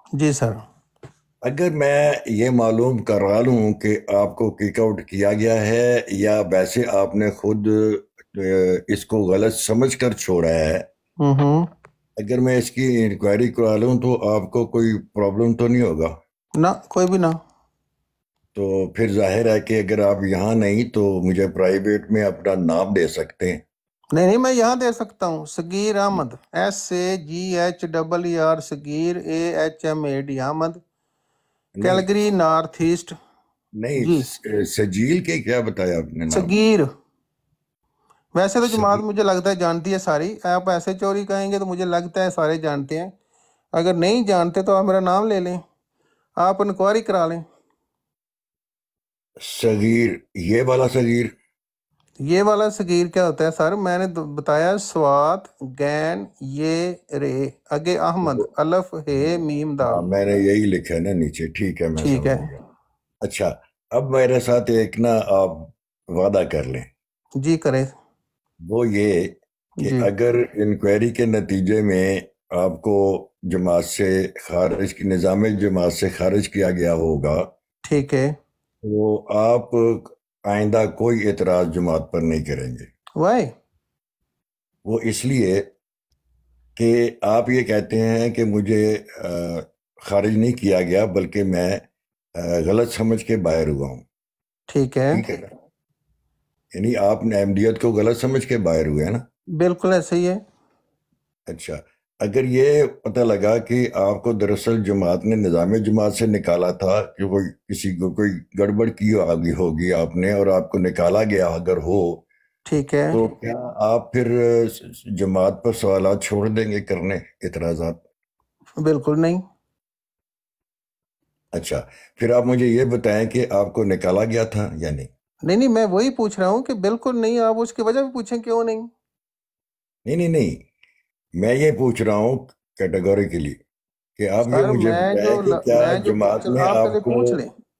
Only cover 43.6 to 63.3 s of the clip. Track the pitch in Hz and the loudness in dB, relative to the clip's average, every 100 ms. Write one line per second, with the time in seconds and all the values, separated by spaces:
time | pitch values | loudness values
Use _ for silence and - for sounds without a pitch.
43.6 | _ 165 170 170 175 240 208 185 170 190 | _ -2 0 2 2 2 2 2 2 0
44.6 | 190 190 196 190 185 190 220 202 180 180 | 2 2 4 2 2 0 0 -2 -2 -8
45.6 | - _ _ _ _ _ _ - 180 190 | -12 _ _ _ _ _ _ 0 0 2
46.6 | 202 190 196 220 220 190 165 165 156 _ | -2 0 2 2 0 0 0 -4 -10 _
47.6 | _ _ _ _ _ _ _ _ _ _ | _ _ _ _ _ _ _ _ _ _
48.6 | _ _ _ _ _ _ _ - - - | _ _ _ _ _ _ _ -18 -14 -2
49.6 | 117 107 110 117 117 87 - 98 87 113 | 0 2 2 2 2 -2 -10 -8 0 0
50.6 | 127 127 127 131 120 120 113 - _ _ | 2 2 2 2 0 0 -2 -8 _ _
51.6 | _ _ _ _ _ - 143 180 208 208 | _ _ _ _ _ -10 0 2 4 2
52.6 | 214 208 175 175 175 185 175 147 160 160 | 0 -2 0 0 0 0 0 0 -2 0
53.6 | 160 202 185 175 190 170 151 147 143 151 | -2 0 -2 -2 -2 -6 -8 -6 -2 0
54.6 | 170 202 202 165 143 143 151 190 - _ | 2 -2 -4 0 2 4 2 0 -6 _
55.6 | 131 127 143 151 156 185 196 _ 135 139 | -16 -6 -4 -2 -4 -4 -10 _ -12 -6
56.6 | 160 165 180 175 _ 143 139 131 135 - | -2 -2 -4 -8 _ -6 -4 -4 -6 -8
57.6 | _ 147 165 170 170 175 160 127 - - | _ -4 -2 0 0 0 -2 -2 -4 -2
58.6 | 156 180 185 160 147 139 151 175 156 147 | 0 0 -2 -8 -4 -2 0 -2 -2 -4
59.6 | 156 139 123 87 87 98 101 101 98 107 | -4 -2 0 0 0 0 2 2 4 4
60.6 | 104 90 - 82 92 92 76 78 78 - | 2 0 -2 -2 0 0 -2 -4 -8 -4
61.6 | 98 - 82 78 143 135 73 131 - - | -6 -2 -4 -2 0 0 0 -2 -6 -14
62.6 | - _ _ _ _ _ 101 | -20 _ _ _ _ _ -8